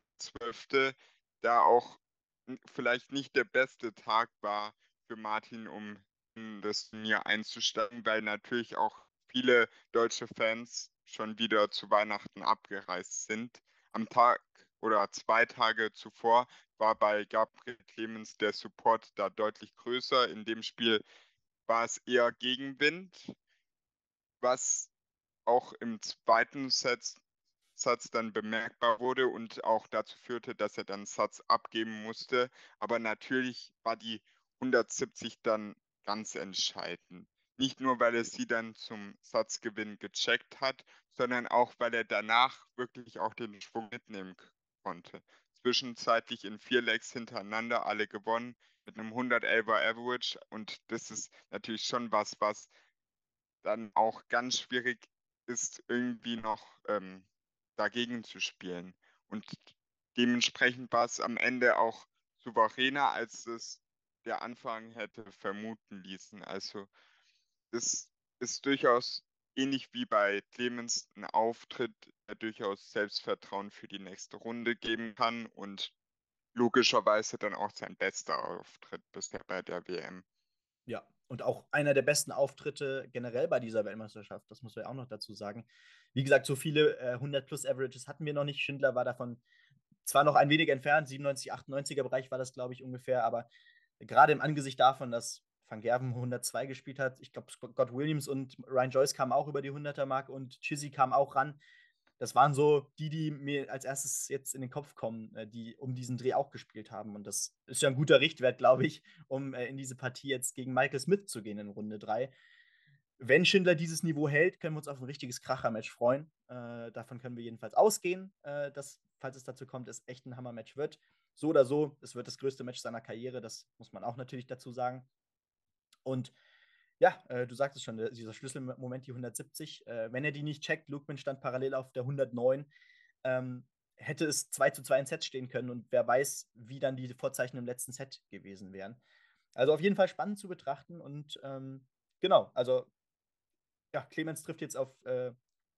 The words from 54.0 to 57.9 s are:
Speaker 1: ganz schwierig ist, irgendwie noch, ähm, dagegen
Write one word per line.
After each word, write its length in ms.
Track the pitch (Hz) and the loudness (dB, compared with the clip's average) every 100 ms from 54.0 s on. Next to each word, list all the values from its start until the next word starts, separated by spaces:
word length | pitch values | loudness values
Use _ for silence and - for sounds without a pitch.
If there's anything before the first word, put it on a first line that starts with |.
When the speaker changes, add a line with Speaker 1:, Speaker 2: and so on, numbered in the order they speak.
| 110 - - | 2 0 -2
Speaker 1:
ganz 320 | 120 127 120 | -2 0 -4
schwierig 500 | - 123 120 117 - _ _ _ - | -2 -4 -2 -4 -8 _ _ _ -10
ist, 380 | 123 - - - | -6 -6 -8 -4
irgendwie 480 | 120 123 117 117 117 | -2 -2 -4 -6 -6
noch, 300 | 110 107 - _ - | -4 -4 -8 _ -4
ähm, 340 | 104 95 95 - _ _ _ _ - | -4 -4 -16 -20 _ _ _ _ -4
dagegen 460 | 104 | -2